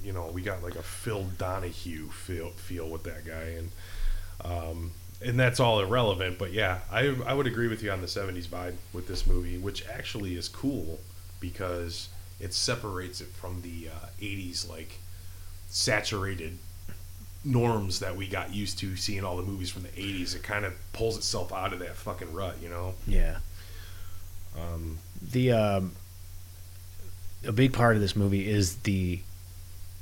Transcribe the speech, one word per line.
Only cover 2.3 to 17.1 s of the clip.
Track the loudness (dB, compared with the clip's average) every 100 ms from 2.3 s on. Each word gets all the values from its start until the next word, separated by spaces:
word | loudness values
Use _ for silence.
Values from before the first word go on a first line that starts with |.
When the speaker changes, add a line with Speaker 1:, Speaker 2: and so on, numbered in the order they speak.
| -4 -6
Speaker 1:
feel | -8 -6 -4 -4
with | -4
that | -6 -8 -8
guy. | -6 -6 -4
And, | -6 -8 -6 2 4 4 0 -6
um, | -4 -2 -2 -4 -6 -6 -10 -8
and | 0 6
that's | 6 6
all | 6 6
irrelevant, | 6 6 6 4 2 0
but | 0
yeah, | 4 4 2 0
I, | 2 4 2 0
I | 2
would | 2
agree | 2 2
with | 0
you | -2
on | -2
the | -2
seventies | -2 -2 -4 -4
vibe | -4 -4 -6 -8
with | -6 -4
this | 4 8
movie, | 8 6 -2
which | -2 -4 -6
actually | -6 -6 -4 -4 -4
is | -4
cool | -4 -2 0 -2 -4 -8 -12 -12 -8
because | -6 -2 -2 -2 -4 -6 -8 -10 -10 -8
it | -4 -2
separates | 0 0 -2 -4 -4 -6
it | -10
from | -8 -6 -6
the, | -6 -8 -8
uh, | -8 -8 -6
eighties, | -6 -4 -4 -4 -6
like, | -6 -8 -10 -10 -10 -10 -10 -10 -10 -6
saturated | 0 2 2 2 0 0 -2 -4 -8 -10 -10 -8 -8 -8